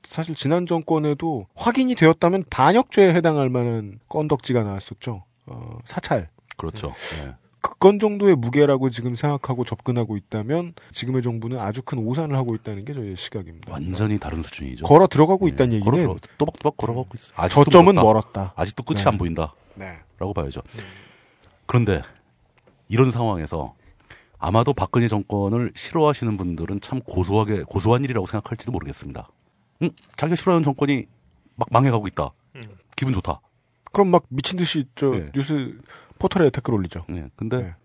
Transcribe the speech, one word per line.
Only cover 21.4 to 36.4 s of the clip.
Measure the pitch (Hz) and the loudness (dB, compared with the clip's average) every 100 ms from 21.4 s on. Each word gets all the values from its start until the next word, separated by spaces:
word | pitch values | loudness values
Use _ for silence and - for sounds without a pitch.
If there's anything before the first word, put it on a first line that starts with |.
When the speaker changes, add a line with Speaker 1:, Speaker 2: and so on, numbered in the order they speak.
| _ _ - | _ _ -2
Speaker 2:
그런데 | 123 104 85 - - _ _ _ _ _ _ - | 0 2 0 -4 -20 _ _ _ _ _ _ -4
이런 | 110 131 | 2 2
상황에서 | 120 113 92 76 82 62 - _ _ - - _ - | 0 -2 -4 -6 -8 -10 -14 _ _ -20 -20 _ -10
아마도 | 82 107 127 | 0 2 2
박근혜 | 139 95 123 117 | 0 0 0 2
정권을 | 107 95 101 101 117 120 | 0 -2 -2 -2 -2 -4
싫어하시는 | - - 185 151 139 117 101 | -8 -6 0 0 0 -4 -4
분들은 | 90 80 82 98 | -4 -6 -6 -8
참 | - 131 | -8 -10
고소하게, | - 90 90 104 104 101 | -6 -4 0 2 2 -2
고소한 | - 98 104 123 | -4 -2 2 2
일이라고 | 139 113 92 | 0 -4 -4
생각할지도 | 107 - 113 - | -6 -8 -10 -8
모르겠습니다. | 95 - - - - - _ _ _ _ - | -8 -8 -12 -14 -14 -16 _ _ _ _ -8
응? | 170 - _ - | -8 -8 _ -6
자기가 | 156 170 | -2 0
싫어하는 | 190 170 | 2 2
정권이 | 147 131 143 135 107 _ _ _ _ - | 2 0 0 -2 -4 _ _ _ _ -8
막 | - | 0
망해가고 | 113 135 117 104 | 4 4 2 -2
있다. | - 69 - _ 131 | -6 -6 -8 _ -20
Speaker 3:
음. | 110 95 _ - | -20 -20 _ -6
Speaker 2:
기분 | 131 | -4
좋다. | 101 87 71 _ _ _ _ - | -4 -4 -8 _ _ _ _ -6
Speaker 1:
그럼 | 196 196 | 0 2
막 | 175 - | 2 0
미친 | 131 - 185 | -6 -4 -2
듯이 | 170 160 131 - | -2 -2 -6 -2
저 | 139 117 | -2 -2
Speaker 2:
예. | 76 | -4
Speaker 1:
뉴스 | 135 139 151 127 - - - - - | -6 -2 -4 -4 -12 -20 -20 -20 -6
포털에 | 190 190 | -2 2